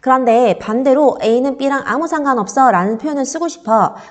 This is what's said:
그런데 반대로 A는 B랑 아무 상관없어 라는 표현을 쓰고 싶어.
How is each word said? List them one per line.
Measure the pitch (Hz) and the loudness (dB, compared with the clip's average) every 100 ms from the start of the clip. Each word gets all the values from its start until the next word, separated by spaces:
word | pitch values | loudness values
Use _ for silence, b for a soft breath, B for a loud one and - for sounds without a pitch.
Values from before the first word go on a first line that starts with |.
그런데 | - 262 247 233 247 175 | 2 2 4 2 2 0
반대로 | - 220 269 262 294 - | -2 -2 2 4 2 2
A는 | 214 233 269 269 | 0 0 0 -2
B랑 | 277 277 - | -2 -2 -2
아무 | 233 330 | -4 -2
상관없어 | 320 277 254 196 - 262 | -2 -2 -2 -2 2 4
라는 | 190 190 226 | 4 0 -4
표현을 | 294 285 262 | -4 -4 -6
쓰고 | 320 339 | -4 -8
싶어. | - - 220 180 B B | -8 -2 2 0 B B